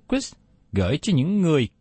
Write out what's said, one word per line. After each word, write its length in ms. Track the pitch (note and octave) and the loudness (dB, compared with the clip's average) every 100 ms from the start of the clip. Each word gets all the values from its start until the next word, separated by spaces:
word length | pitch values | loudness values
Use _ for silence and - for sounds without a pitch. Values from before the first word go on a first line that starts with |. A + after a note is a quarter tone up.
| - | -2
Christ, 260 | C4 - - _ _ _ | -4 -4 -14 _ _ _
gửi 260 | F#2+ F2+ C#3+ | -2 0 -2
cho 160 | - D3+ | 0 0
những 260 | D3+ G#3 | 2 0
người 280 | E3+ D3 A2+ - | 2 2 0 -6